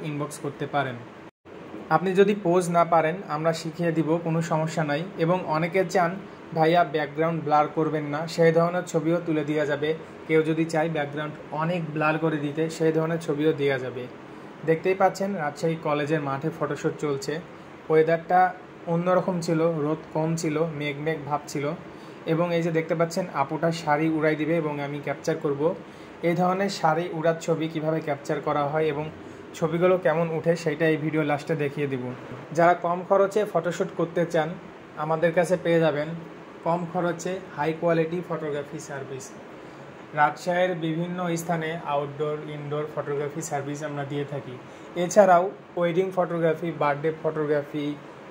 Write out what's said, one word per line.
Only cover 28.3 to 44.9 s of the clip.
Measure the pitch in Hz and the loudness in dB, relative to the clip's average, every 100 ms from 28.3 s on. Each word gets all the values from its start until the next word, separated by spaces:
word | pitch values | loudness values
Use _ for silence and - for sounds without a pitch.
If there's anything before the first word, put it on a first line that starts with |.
| 147 | -2
করা | 151 147 | 0 0
হয় | 143 156 156 | 0 0 0
এবং | 143 156 - - - - | -2 -6 -10 -16 -16 -12
ছবিগুলো | - 165 165 185 185 | -4 -2 4 4 4
কেমন | 175 160 165 | 4 2 0
উঠে, | 160 165 170 | 0 2 2
সেটা | 156 151 160 | 0 2 4
এই | 156 | 4
ভিডিও | 156 151 | 2 0
লাস্টে | 147 139 - 156 | 2 0 0 -2
দেখিয়ে | 143 147 143 | -2 -2 -2
দিব। | 131 123 123 - 127 - | -2 -4 -8 -12 -12 -4
যারা | 156 170 | 4 6
কম | 175 170 180 175 | 6 2 -2 2
খরচে | 196 196 214 208 | 4 4 2 0
ফটোশ্যুট | 170 175 165 185 - | 0 0 -2 -4 -2
করতে | 165 180 165 | -2 0 0
চান, | 170 156 190 - - - - | 0 -2 -6 -14 -18 -14 -6
আমাদের | 156 160 170 | -2 2 2
কাছে | 170 175 175 | 4 2 2
পেয়ে | 170 165 | 4 4
যাবেন | 160 143 156 165 - - - - | 4 2 -4 -6 -10 -16 -18 -6
কম | 170 175 170 | -2 -2 -2
খরচে | 180 175 165 180 185 - - | -2 -2 -2 -4 -6 -8 -4
হাই | 156 160 | -2 0
কোয়ালিটি | 170 165 160 180 170 | 2 2 2 -2 -4
ফটোগ্রাফি | 160 156 143 143 160 | -6 -4 -6 -6 -10
সার্ভিস। | - 139 131 135 - 104 - - - - - - - | -10 -10 -10 -12 -12 -16 -18 -18 -18 -18 -18 -18 -6
রাজশাহীর | 151 151 151 180 175 185 170 | 2 2 2 -2 2 2 0
বিভিন্ন | 160 160 175 180 175 165 | -2 -2 -4 -4 -2 -2
স্থানে | 170 170 160 165 147 | -2 -2 -2 -6 -2
আউটডোর, | 143 143 139 151 151 151 | -2 -2 -4 -4 -4 -8
ইনডোর | 147 143 151 151 - | -10 -6 -6 -4 -6
ফটোগ্রাফি | 143 143 147 165 | -4 -4 -4 -6
সার্ভিস | 156 143 139 143 | -6 -6 -4 -6
আমরা | 151 143 139 | -6 -6 -4
দিয়ে | 143 143 | -4 -4
থাকি। | 143 127 123 - - - | -6 -10 -14 -16 -18 -10